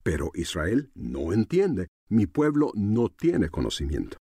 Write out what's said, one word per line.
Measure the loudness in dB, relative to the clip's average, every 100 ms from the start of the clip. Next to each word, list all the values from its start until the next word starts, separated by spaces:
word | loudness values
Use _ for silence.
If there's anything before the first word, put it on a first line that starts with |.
pero | -2 -2 -4
Israel | -6 -6 -4 0 0 -2 -12
no | -8 -6 0
entiende, | 0 2 2 2 0 -6 _ _
mi | 2 2
pueblo | 2 2 2 0 0
no | 0 2 0
tiene | _ 0 2 0
conocimiento. | 0 -4 -2 -4 -4 -6 -12